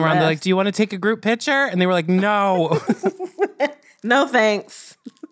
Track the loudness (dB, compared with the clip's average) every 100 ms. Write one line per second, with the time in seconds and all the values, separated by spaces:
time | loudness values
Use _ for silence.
0 | 2 2 2 0 0 0 0 0 -2 -2
1 | -2 -2 -2 -2 0 0 0 0 0 0
2 | 0 0 2 2 2 2 0 0 -2 -2
3 | -2 -6 -10 -4 -4 -2 -4 -4 _ _
4 | 0 2 2 2 2 0 -6 -12 -12 -14
5 | -20 _ -20